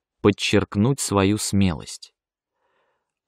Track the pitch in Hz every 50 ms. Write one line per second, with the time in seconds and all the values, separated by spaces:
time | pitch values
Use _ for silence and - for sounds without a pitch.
0 | _ _ _ _ - 104 101 - - - - 101 95 - - 104 104 123 139 -
1 | - - 104 101 95 98 104 107 - - - 98 98 92 80 62 50 - - -
2 | - - _ _ _ _ _ _ _ _ _ _ _ _ _ _ _ _ _ _
3 | _ _ _ _ _